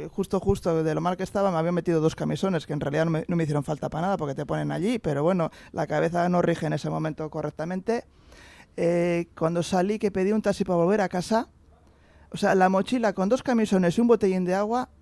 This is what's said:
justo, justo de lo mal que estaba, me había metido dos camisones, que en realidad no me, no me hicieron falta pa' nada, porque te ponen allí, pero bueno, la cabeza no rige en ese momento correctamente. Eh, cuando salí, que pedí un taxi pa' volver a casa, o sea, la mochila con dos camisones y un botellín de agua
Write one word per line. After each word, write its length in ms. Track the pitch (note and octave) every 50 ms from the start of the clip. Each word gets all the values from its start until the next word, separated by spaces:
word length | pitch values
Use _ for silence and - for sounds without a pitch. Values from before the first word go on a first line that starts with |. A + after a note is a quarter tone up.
| D3+ E3
justo, 300 | - - F#3 - G#3 F#3
justo 440 | G#3+ G3 G3+ - - F3+ E3 D#3+ D#3+
de 120 | D#3+ D3+
lo 60 | D#3
mal 140 | E3 F3+ F#3
que 60 | F3+ F#3
estaba, 280 | - - G3+ G3 G3
me 60 | F3
había 140 | D#3+ D#3+ F3 F3+
metido 280 | E3+ D#3+ F3+ E3 D#3
dos 140 | D#3 D#3+ -
camisones, 500 | - D3+ D3+ D3+ C#3 F#3 E3+ F3+ D3+ -
que 80 | - D3+
en 60 | D3+
realidad 260 | D3+ C#3+ C#3+ D#3 E3
no 60 | E3+
me, 140 | D#3+ D#3 -
no 80 | - F3
me 80 | E3+ D#3+
hicieron 200 | D3 D3 D3 C#3+
falta 260 | - D3+ - D#3 -
pa' 120 | - D#3
nada, 160 | F3 G3 G3
porque 180 | F3 D#3 C#3 C3
te 100 | D3 D3
ponen 260 | - D#3+ D#3 D3 D3
allí, 280 | D3 D3+ F3 A3+ B3+ -
pero 220 | - - C3+ C#3 D3+
bueno, 280 | F3 F#3+ F3 D#3+ - - - - - -
la 120 | - D#3
cabeza 400 | - D#3 D3+ D#3+ E3+ E3+ F3 E3+ F3+
no 120 | F3+ F3
rige 240 | E3+ E3+ E3 - E3
en 60 | D3+ D3+
ese 160 | D3 - D#3
momento 400 | D#3 D#3+ D#3 D#3 D3 - D#3 D3
correctamente. 760 | - D#3 D3+ D3+ - - D#3 F3 F#3 F#3+ - A3+ A3+ A#3+ - _ _ _ - - - - - - - - - _ -
Eh, 500 | - F3 E3+ F3 F3 F3 F3 E3+ E3+ E3+ - -
cuando 260 | - E3 E3 F3 F3 D#3+
salí, 360 | - F#3+ F#3 F3+ G3+ A3 G#3+
que 120 | A3 G3
pedí 200 | F#3+ F#3+ F#3 G3+ G#3+
un 80 | G#3+
taxi 220 | - G3+ G3 - G3
pa' 100 | F#3 F3+
volver 240 | E3+ E3+ F3+ G#3 G#3+
a 60 | F#3+ F3+
casa, 380 | - F3+ E3+ - A3 A3+ E4+ - _ _ _ _ - _ _ _ _ _ _ _ - - - -
o 60 | -
sea, 180 | - G3+ F#3+ G3
la 120 | F#3+ F#3 F#3+
mochila 440 | F#3+ F#3+ F#3 - B3 B3+ A3+ G3+ F3+
con 160 | G3 F#3 G3+
dos 140 | B3+ B3+ -
camisones 540 | C#4 A#3+ A3+ A3 - G3+ F#3 F3+ E3+ E3
y 40 | A3+
un 60 | A#3+
botellín 360 | A#3+ A#3 G#3+ G#3 F#3+ F#3 F#3 F3+
de 120 | F3 F3+
agua 340 | G3 G#3 G#3+ A#3 B3+ B3+ - - -